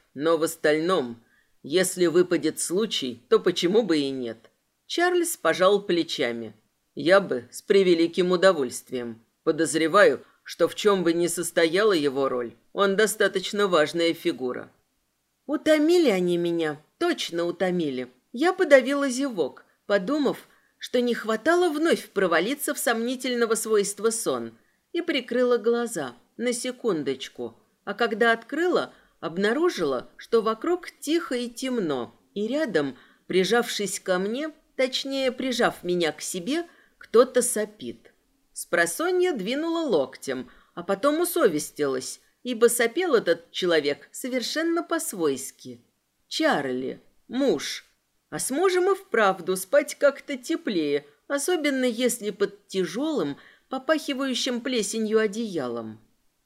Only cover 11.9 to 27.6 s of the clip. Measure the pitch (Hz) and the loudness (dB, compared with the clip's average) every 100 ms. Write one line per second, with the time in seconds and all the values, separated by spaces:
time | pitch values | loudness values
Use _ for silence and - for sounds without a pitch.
11.9 | 175 143 131 135 123 117 - _ - 196 | 2 0 0 0 -2 -6 -12 _ 0 2
12.9 | 196 214 208 196 190 185 202 202 170 147 | 2 2 2 0 0 -4 -2 2 4 2
13.9 | 170 170 160 175 127 127 117 110 _ _ | 2 0 0 -4 -4 -6 -8 -12 _ _
14.9 | _ _ _ _ _ - 302 302 311 311 | _ _ _ _ _ -6 -2 2 4 4
15.9 | 359 285 190 180 175 170 170 156 147 _ | 4 4 2 2 0 0 -2 -2 -6 _
16.9 | - 349 - - 170 175 170 185 180 151 | -4 -2 -2 -4 -4 -4 -2 0 0 -2
17.9 | 127 123 _ _ 240 339 370 320 269 247 | -4 -8 _ _ -2 0 0 6 6 6
18.9 | 285 277 247 277 196 127 - _ _ - | 0 -2 -2 -2 -2 -4 -6 _ _ -2
19.9 | 202 185 302 254 - - _ _ _ - | 0 0 0 0 -2 -10 _ _ _ -4
20.9 | 254 240 226 214 220 320 349 359 302 320 | 0 0 -2 -2 0 2 4 2 2 2
21.9 | 202 - 196 185 165 196 285 - 285 262 | 0 -2 -2 2 2 2 -2 -4 -2 -2
22.9 | 226 233 254 262 240 226 220 220 214 196 | 0 -2 -4 -4 0 0 0 2 0 0
23.9 | - 220 220 165 127 117 - _ _ _ | -2 -2 -2 -2 -4 -6 -14 _ _ _
24.9 | 339 339 285 247 247 247 240 220 233 233 | -4 -2 -2 -2 0 2 2 2 0 -2
25.9 | 170 131 - _ - 240 240 254 247 233 | -6 -8 -10 _ -6 -4 -2 -6 -4 -2
26.9 | 165 139 131 - - 117 - | -2 -2 -6 -8 -10 -12 -12